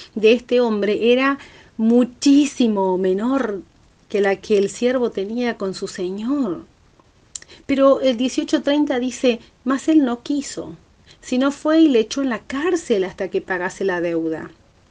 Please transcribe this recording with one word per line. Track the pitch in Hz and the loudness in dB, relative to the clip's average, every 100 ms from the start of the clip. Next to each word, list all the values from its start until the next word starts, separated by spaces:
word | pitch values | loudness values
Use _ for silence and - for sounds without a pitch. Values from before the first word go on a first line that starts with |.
| - 220 | -12 2
de | 214 | 4
este | 233 - 240 | 4 2 0
hombre | 240 208 202 202 233 | 2 0 0 0 2
era | 247 269 277 - - - - | 2 2 -2 -8 -20 -16 -2
muchísimo | 220 240 247 - 285 277 277 - 233 202 190 185 | 2 4 2 0 4 4 4 0 0 2 0 0
menor | 190 190 240 269 233 196 - _ _ _ _ | 0 0 0 -2 -2 -8 -12 _ _ _ _
que | 202 | 0
la | 202 190 | 0 0
que | - 202 | 0 0
el | 196 | 0
siervo | - 247 254 226 | -2 -2 0 -2
tenía | 202 196 233 240 233 | -4 -6 -4 -4 -4
con | 190 | -6
su | 185 196 | -6 -10
señor. | - 185 202 226 285 226 - - _ _ _ _ _ _ - - - - | -8 -8 -6 -4 -2 -2 -6 -12 _ _ _ _ _ _ -18 -18 -12 -4
Pero | 269 269 269 | 2 4 4
el | 262 226 | 2 0
dieciocho | 254 - 294 302 | -2 -4 -2 -2
treinta | 277 294 294 254 | 0 0 0 -2
dice, | 254 - 254 226 - _ | -4 -2 0 0 -6 _
"Mas | 247 269 - | -6 -4 2
él | 311 | 2
no | 254 240 | 2 -2
quiso, | - 285 - - - 170 _ _ - - | -4 -6 -6 -10 -12 -14 _ _ -20 -16
sino | - 254 277 | -4 0 0
fue | 277 302 320 | -2 2 4
y | 311 | 6
le | 226 | 4
echó | 226 269 | 0 -2
en | 269 | -4
la | 214 | -4
cárcel | - 262 339 330 - 208 185 | -8 -4 -2 -2 0 -2 -2
hasta | - 185 | -4 -4
que | 190 | -4
pagase | 185 180 185 - 196 | -4 -4 -4 -4 -4
la | 175 | -2
deuda". | 170 165 165 160 - - _ _ _ | -2 -2 -4 -6 -10 -20 _ _ _